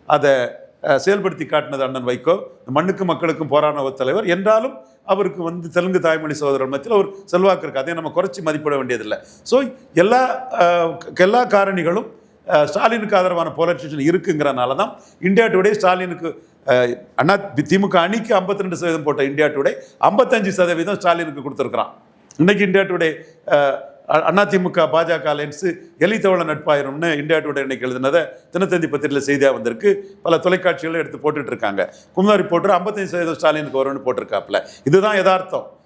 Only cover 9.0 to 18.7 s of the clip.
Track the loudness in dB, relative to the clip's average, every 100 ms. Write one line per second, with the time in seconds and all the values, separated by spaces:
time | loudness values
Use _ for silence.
9 | -4 -8 -10 -20 -2 0 0 -8 -2 2
10 | 4 4 2 -2 -4 2 4 4 0 -4
11 | -8 0 2 4 2 2 2 0 -2 -2
12 | -6 -14 _ _ 0 2 2 2 0 0
13 | 0 2 2 0 -2 0 0 -2 -6 -2
14 | 0 2 0 0 0 0 0 0 -4 -6
15 | -20 _ 0 4 4 4 2 2 2 2
16 | -2 -6 -8 -10 -16 _ 2 4 2 -2
17 | -6 -2 2 0 0 -6 0 2 2 2
18 | 2 0 0 0 0 -4 -4